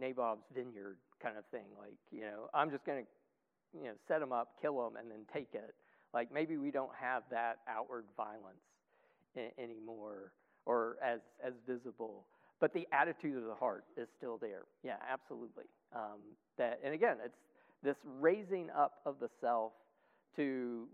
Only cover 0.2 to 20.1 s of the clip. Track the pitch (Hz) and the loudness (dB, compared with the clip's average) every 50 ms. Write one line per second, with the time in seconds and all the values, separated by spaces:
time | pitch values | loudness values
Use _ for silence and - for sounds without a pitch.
0.2 | 120 117 110 110 107 - - 127 123 127 117 101 98 101 95 87 _ _ _ - | 2 2 2 0 -4 -8 -6 -6 -6 -4 -6 -8 -10 -10 -10 -12 _ _ _ -8
1.2 | - 117 107 107 101 - - 120 104 101 104 101 104 104 104 - _ _ - 107 | -6 -6 -6 -6 -8 -8 -8 -10 -10 -10 -16 -16 -16 -16 -18 -18 _ _ -10 -8
2.2 | 110 107 104 107 117 - - 151 147 160 139 139 - - 143 135 113 - _ _ | -8 -8 -8 -8 -8 -2 2 2 2 2 0 -2 -2 -2 -2 -2 -4 -6 _ _
3.2 | _ _ _ _ _ _ _ _ _ _ - 165 147 120 107 104 _ - 175 156 | _ _ _ _ _ _ _ _ _ _ -14 -10 -10 -10 -10 -8 _ 0 2 2
4.2 | 151 127 127 120 117 - - - - 151 143 131 120 113 110 113 117 117 107 110 | 2 2 0 0 -2 -2 -4 -2 -2 0 0 0 0 -2 -4 -6 -10 -10 -12 -12
5.2 | 107 - - 156 127 - - 107 110 110 - _ _ _ _ _ _ _ - - | -10 -6 -6 -6 -4 -4 -6 -8 -8 -10 -14 _ _ _ _ _ _ _ 0 0
6.2 | 139 120 139 147 160 160 165 147 139 143 135 139 131 127 127 - 131 123 127 123 | 0 0 0 0 0 2 2 0 0 2 2 2 0 0 -2 -2 0 0 2 0
7.2 | - 131 123 117 117 117 113 - - - 113 110 123 - 127 117 110 101 101 - | 0 -2 0 0 0 0 0 -2 -4 -6 -4 -4 -4 -4 -4 -8 -8 -8 -6 -6
8.2 | 110 107 107 110 101 95 92 92 - _ _ _ _ _ _ _ _ _ _ _ | -6 -4 -6 -8 -12 -14 -16 -18 -20 _ _ _ _ _ _ _ _ _ _ _
9.2 | _ _ - 131 117 117 - - 123 117 117 110 110 113 117 110 107 107 104 98 | _ _ -8 -6 -6 -6 -6 -8 -8 -8 -8 -8 -10 -10 -8 -8 -8 -8 -8 -10
10.2 | 98 95 - _ _ _ _ _ _ - 120 120 113 113 - - - 123 120 110 | -12 -14 -16 _ _ _ _ _ _ 4 4 6 4 4 0 0 2 2 2 0
11.2 | - - - - - 127 127 120 113 123 127 120 123 127 104 - 117 110 101 98 | -2 -8 -12 -6 -6 -6 -6 -4 -4 -4 -4 -4 -4 -8 -8 -6 -6 -6 -6 -10
12.2 | 95 - _ _ _ - _ - 165 151 - 180 160 - - 139 151 170 156 - | -16 -20 _ _ _ -20 _ 4 4 4 4 2 0 4 6 6 6 6 4 0
13.2 | - 151 139 127 117 113 107 - 127 123 98 87 - - - - 117 - _ - | -2 -2 0 0 -2 -4 -2 0 0 0 0 -2 -6 -10 -10 -10 -10 -10 _ -8
14.2 | 143 127 113 107 120 107 98 90 - - _ _ - - 107 101 - 127 131 131 | -6 -6 -4 -4 -4 -4 -6 -6 -10 -12 _ _ -6 -6 -6 -4 -4 -4 -4 -4
15.2 | - - 156 127 117 113 - - - - _ _ _ _ - 123 107 104 104 104 | -6 -8 -10 -8 -10 -10 -12 -14 -16 -18 _ _ _ _ -8 -6 -6 -6 -8 -10
16.2 | 104 107 - - _ _ _ - 123 117 120 127 143 139 151 160 208 233 151 110 | -14 -16 -20 -20 _ _ _ 0 2 2 2 0 -2 -2 2 4 4 4 4 2
17.2 | 110 127 - - _ _ _ - - - _ _ - 139 143 - - 151 131 131 | -2 -8 -10 -14 _ _ _ -20 -20 -20 _ _ 0 0 0 0 -2 -10 0 6
18.2 | 143 160 190 214 208 180 196 185 170 165 160 151 147 143 - - - 151 139 135 | 8 8 8 6 4 0 -2 -2 -2 0 4 6 4 4 4 0 -4 -4 -2 -2
19.2 | 127 113 - - - 120 120 117 110 113 110 - _ _ _ _ _ _ | -4 -6 -4 0 2 4 4 4 4 0 -2 -8 _ _ _ _ _ _